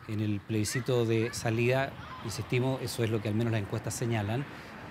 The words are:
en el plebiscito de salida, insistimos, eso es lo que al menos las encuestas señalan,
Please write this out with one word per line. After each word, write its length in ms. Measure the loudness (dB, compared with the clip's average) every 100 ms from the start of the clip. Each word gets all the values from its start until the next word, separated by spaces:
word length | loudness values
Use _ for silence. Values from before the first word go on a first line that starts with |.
| -4
en 140 | -2
el 180 | 0 -2
plebiscito 680 | 0 0 2 0 2 4 4
de 280 | 4 2
salida, 580 | 0 0 2 4 4 0 -4 -12 -10
insistimos, 580 | -6 -6 0 2 2 0
eso 220 | -2 0
es 60 | 0
lo 120 | 2
que 60 | 0
al 80 | 2
menos 160 | 2
las 100 | 0
encuestas 320 | 0 -4 -4
señalan, 520 | -2 0 0 0 -2 -4 -10 -14 -14 -14